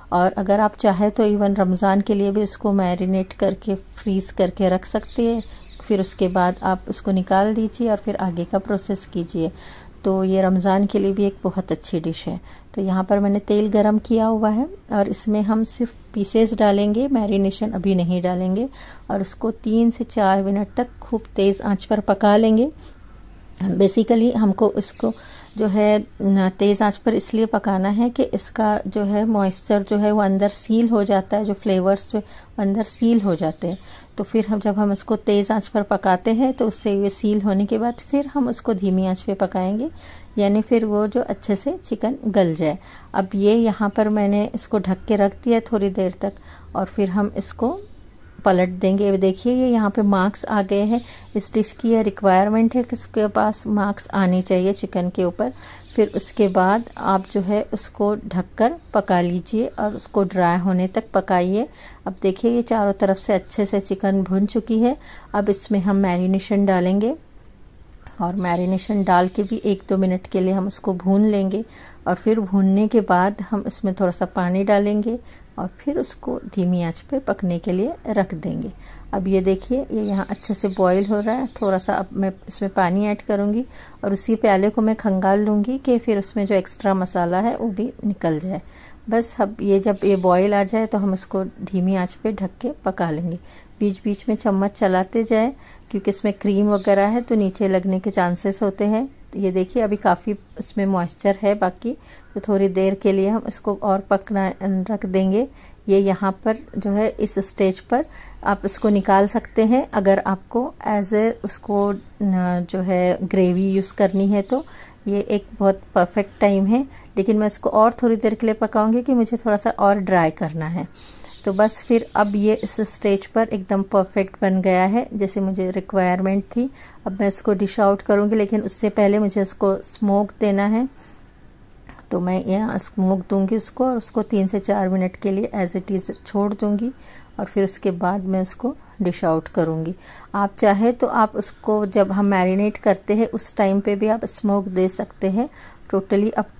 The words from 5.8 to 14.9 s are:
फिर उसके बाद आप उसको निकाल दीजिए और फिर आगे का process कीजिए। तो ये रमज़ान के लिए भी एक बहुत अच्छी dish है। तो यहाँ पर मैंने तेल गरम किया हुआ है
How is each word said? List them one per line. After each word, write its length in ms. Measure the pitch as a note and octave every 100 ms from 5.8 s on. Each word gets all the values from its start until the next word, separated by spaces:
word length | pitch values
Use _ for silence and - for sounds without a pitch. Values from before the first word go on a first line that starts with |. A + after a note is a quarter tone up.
फिर 200 | - G3
उसके 260 | F#3 - F#3
बाद 280 | F#3 F3+ F3+
आप 220 | F#3 F#3 -
उसको 220 | - G3+
निकाल 440 | F#3 F#3 F#3+ G#3+
दीजिए 340 | A3 A3 - A#3
और 60 | G#3
फिर 200 | G#3+ -
आगे 280 | F#3 E3+
का 140 | F3 G3
process 460 | G3 G3 - F#3+ -
कीजिए। 440 | F3+ E3+ E3+ D#3+ - - - - -
तो 180 | G3 F#3+
ये 180 | F#3+ F#3+
रमज़ान 420 | F#3 F#3 G3 F#3+ G3
के 120 | G#3
लिए 140 | G3
भी 120 | G3
एक 120 | G3+ G3
बहुत 300 | F#3 F#3+ -
अच्छी 280 | D#3+ - E3+
dish 260 | E3 D#3+ F3
है। 120 | F3+ - - -
तो 80 | -
यहाँ 220 | F#3+ F#3+
पर 140 | F#3 G3+
मैंने 200 | G3+ G3+
तेल 280 | - G#3 G#3+
गरम 300 | G#3 G#3+ G#3+
किया 260 | - A3+ A3
हुआ 240 | A3 G#3+
है 180 | A3 D#4+ G4 -